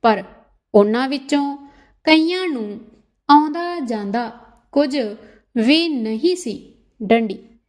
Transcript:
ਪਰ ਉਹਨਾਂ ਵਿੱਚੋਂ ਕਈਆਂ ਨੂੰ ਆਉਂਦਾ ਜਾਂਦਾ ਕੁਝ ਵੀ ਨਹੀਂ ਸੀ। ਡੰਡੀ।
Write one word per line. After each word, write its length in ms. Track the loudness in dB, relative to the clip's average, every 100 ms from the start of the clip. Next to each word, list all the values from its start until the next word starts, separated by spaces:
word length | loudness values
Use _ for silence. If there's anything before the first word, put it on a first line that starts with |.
ਪਰ 200 | 2 0 -4 -20 _ _ _
ਉਹਨਾਂ 340 | 4 4 2 -2
ਵਿੱਚੋਂ 480 | -6 -2 -2 -2 -6 -16 _ _ _
ਕਈਆਂ 420 | 2 2 2 -2 -4
ਨੂੰ 320 | -6 -8 -12 -18 _ _ _ _
ਆਉਂਦਾ 520 | 4 4 -4 -6 -6
ਜਾਂਦਾ 480 | -6 -6 -4 -4 -6 -12 -20 _ _
ਕੁਝ 260 | 0 0 0 -6 -8 -20 _ _ -2
ਵੀ 320 | 2 2 2
ਨਹੀਂ 480 | -4 -4 -2 -2 -2
ਸੀ। 380 | -6 -12 -14 _ _ _
ਡੰਡੀ। 360 | -4 -2 -2 -8 -14 _